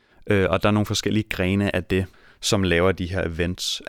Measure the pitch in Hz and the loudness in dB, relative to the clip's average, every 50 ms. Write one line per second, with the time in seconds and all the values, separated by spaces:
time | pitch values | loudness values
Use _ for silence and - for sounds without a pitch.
0 | _ _ _ - - - 107 98 95 87 87 95 - 104 104 104 104 - 107 - | _ _ _ -10 -4 0 2 2 2 2 2 2 2 2 2 2 2 0 -2 -2
1 | - 104 101 107 110 - - - 92 92 98 98 101 101 - 95 87 - 95 92 | -2 0 0 -2 -2 -2 -2 -2 0 0 0 0 0 0 -2 -2 -2 -2 -2 -2
2 | 92 - - - - - - - - - 117 101 95 90 85 82 87 95 92 - | -2 -4 -8 -18 -20 -20 -16 -8 -4 0 0 2 2 2 2 4 4 2 2 0
3 | 90 85 92 92 82 85 82 80 87 85 92 - - - - - - | -4 -6 -4 -4 -4 -4 -2 -2 -2 -2 -4 -4 -6 -6 -8 -6 -6